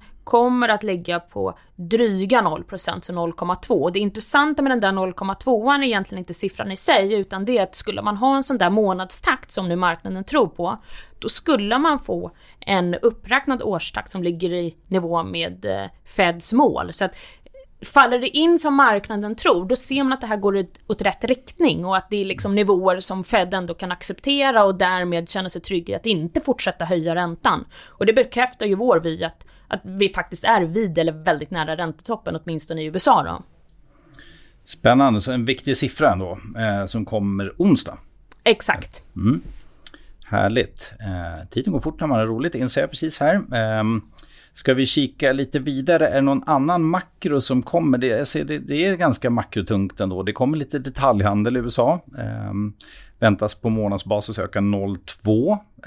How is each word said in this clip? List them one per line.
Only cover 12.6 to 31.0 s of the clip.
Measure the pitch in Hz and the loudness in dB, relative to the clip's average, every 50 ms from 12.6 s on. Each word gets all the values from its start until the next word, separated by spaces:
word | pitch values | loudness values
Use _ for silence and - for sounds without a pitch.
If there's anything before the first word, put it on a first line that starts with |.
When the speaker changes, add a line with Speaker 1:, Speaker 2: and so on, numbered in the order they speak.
| - - 196 185 175 175 175 | -4 -2 0 0 0 0 0
Speaker 1:
uppräknad | - - 233 226 - - 196 247 277 277 285 262 226 | 0 2 0 0 0 -2 -2 -2 0 0 -2 -4 -2
årstakt | - 214 190 160 - - - 214 - - | -2 -4 -4 -4 -6 -6 -8 -8 -8 -8
som | - 190 175 | -8 -4 -4
ligger | 175 170 165 185 175 175 | -4 -2 -2 -4 -4 -2
i | 180 175 165 - - _ | -4 -4 -6 -8 -12 _
nivå | - 190 185 175 165 170 165 - | -4 -2 -2 -2 0 -2 -2 -4
med, | - 175 165 165 175 180 185 202 | -4 -4 -4 -4 -6 -6 -8 -6
eh, | - 95 98 98 - - - _ - - | -6 -6 -6 -8 -10 -14 -18 _ -4 0
Feds | - 185 170 175 170 - - 220 | 2 2 2 2 -2 -4 0 4
mål. | 254 294 - - - - - 160 | 4 4 4 2 0 -4 -6 -4
Så | - 196 | -4 -4
att | 185 - - - - - - _ - - 539 523 - - - - - - | -4 -4 -8 -20 -20 -20 -20 _ -20 -20 -20 -20 -20 -20 -16 -12 2 6
faller | 285 254 240 247 247 | 6 6 6 4 0
det | 254 | -2
in | - - 294 320 339 339 330 | -2 0 2 4 4 4 4
som | - 294 277 | 2 2 4
marknaden | 277 269 233 208 202 - - 214 202 208 208 226 | 4 6 4 4 2 0 -4 -6 -4 -4 -6 -6
tror, | - - 339 208 175 185 | 0 2 2 2 2 2
då | 190 254 | 0 -2
ser | 254 - - 269 277 269 | -2 -2 -2 -2 0 0
man | 262 262 | 0 0
att | 262 | -2
det | 247 | -4
här | 220 214 | -4 -2
går | 202 196 202 196 | 0 0 0 0
ut, | 196 185 - - - _ | 0 -2 -4 -10 -12 _
åt | - 208 - | -6 -4 -2
rätt | 220 190 - - - | -2 -2 -2 -2 -2
riktning | 233 254 - - - - - 339 233 156 165 175 | -2 -2 -2 -4 -8 -2 2 2 2 2 0 0
och | 185 190 | 0 0
att | 185 - - | -2 0 -2
det | 214 202 | -2 -2
är, | 190 | -2
liksom, | 190 185 - - 196 196 | -2 -4 -4 -2 0 2
nivåer | 214 208 190 196 180 185 190 180 185 | 4 4 4 4 4 4 2 2 2
som | 185 - 196 190 175 | -2 -4 -6 -6 -2
Fed | - 233 208 180 180 196 | 0 2 2 2 2 -2
ändå | 190 180 175 165 | -4 -4 -6 -8
kan | - 190 180 | -8 -8 -8
acceptera | 180 - - - 185 - - 277 277 277 277 269 240 220 202 | -6 -6 -6 -8 -8 -4 -2 0 0 2 2 4 6 6 6
och | 196 190 | 6 4
därmed | 180 190 180 185 180 180 175 175 170 170 - | 2 0 0 0 0 -2 -2 -2 -4 -4 -4
känna | - 196 185 180 | -6 -6 -6 -6
sig | - 170 | -8 -10
trygg | - - 196 175 170 - | -6 -4 -4 -4 -4 -4
i | - | -6
att | - - | -4 -2
inte | 226 208 160 160 170 - 302 | 0 0 0 -2 -2 -4 -2
fortsätta | - 277 240 - - 190 - - 170 | 0 0 -2 -2 -2 -4 -4 -4 -2
höja | 165 185 170 156 170 165 | -2 -2 0 0 -2 -2
räntan. | 175 180 170 165 - - 240 165 - - - - - - | -2 -2 -4 -4 -2 0 0 0 0 -4 -8 -16 -20 -20
Och | - - - - | -14 -6 0 2
det | 220 226 | 4 4
bekräftar | 262 226 - - 233 247 247 - - 214 | 4 2 2 0 0 -2 -2 -2 -4 -2
ju | 202 190 | -2 0
vår | 190 240 254 190 165 | 2 4 4 4 4
vy | 165 165 160 175 180 | 2 0 -4 -4 -6
att, | 160 - - - - - - _ | -6 -8 -12 -20 -20 -20 -20 _
att | - - 190 - | -8 -8 -8 -8
vi | 190 190 196 202 190 | -8 0 0 0 2
faktiskt | - 185 175 - 180 - - | 2 -2 -8 -6 -8 -2 2
är | 208 226 202 | 4 4 4
vid | 175 160 170 220 220 180 151 | 2 2 0 -2 -2 0 0
eller | 170 | 0